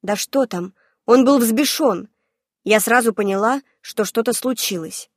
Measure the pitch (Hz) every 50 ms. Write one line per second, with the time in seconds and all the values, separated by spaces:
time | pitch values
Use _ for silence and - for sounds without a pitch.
0 | - 196 208 196 - - - 277 269 233 - 180 175 190 _ _ _ _ _ _
1 | _ - 233 254 262 247 277 277 233 226 226 226 302 269 - - 320 262 202 175
2 | 190 - _ _ _ _ _ _ _ _ _ _ _ 196 214 214 - - 226 247
3 | 240 233 202 - 208 202 196 196 208 226 262 277 269 _ _ _ _ - - -
4 | 214 185 - 233 226 226 233 - - 254 262 - - - 196 175 160 160 190 -
5 | - _ _